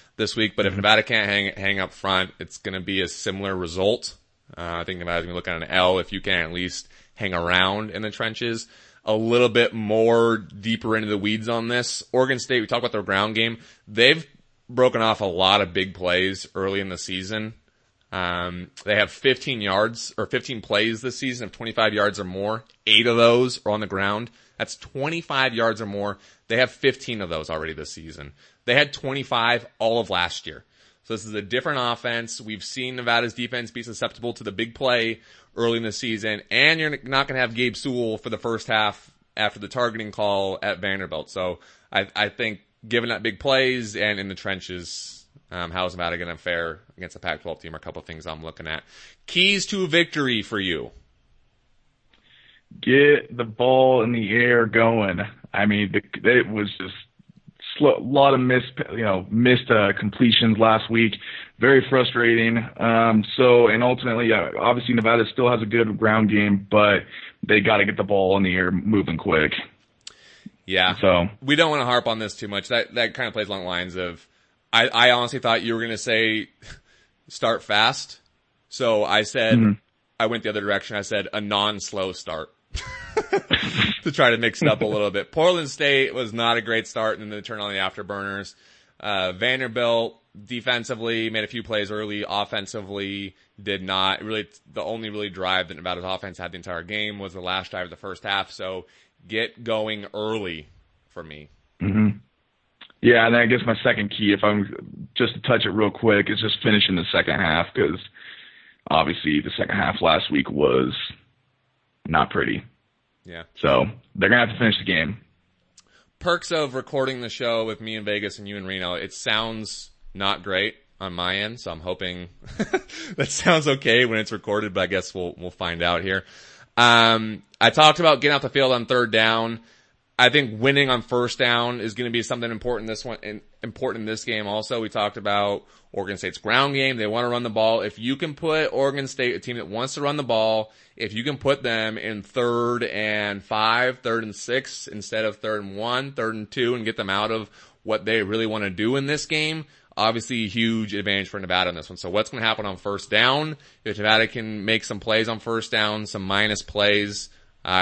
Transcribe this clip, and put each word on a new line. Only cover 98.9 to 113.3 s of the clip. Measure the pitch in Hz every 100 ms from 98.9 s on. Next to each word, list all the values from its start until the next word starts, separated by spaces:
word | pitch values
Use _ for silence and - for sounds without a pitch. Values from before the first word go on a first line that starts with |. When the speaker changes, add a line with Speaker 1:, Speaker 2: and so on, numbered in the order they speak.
| _ _ _ 90
Speaker 1:
get | 110 113 - 117
going | 110 110 107 101
early | 107 107 110 92 80 - _ _ _ _
for | 87
me. | 80 76 73 _ _ -
Speaker 2:
Mm-hmm. | 98 107 104 98 _ _ _ _ _ _ - -
Yeah, | 120 117 117
and | 120
I | 113
guess | 120 113
my | 110
second | 123 113 104 -
key, | 101
if | 101 107
I'm | 104 101 - - - - -
just | 117
to | -
touch | - 113 107
it |
real | 104 104
quick, | - 113 104 98
is | 104
just | 107 -
finishing | 117 104 - 90
the | 85
second | 90 82 69
half, | 85 80 85
'cause | - 78 90 - - - - - - - _ -
obviously | 78 73 78 78 73
the | - -
second | - 98
half | 78 -
last | 85 78 -
week | 73 67
was | 71 69 64 64 65 - - _ _ _ _ _ _ _ _ -
not | 80 -
pretty. | - 58 - - _ _ _ _ _
Speaker 1:
Yeah. | 87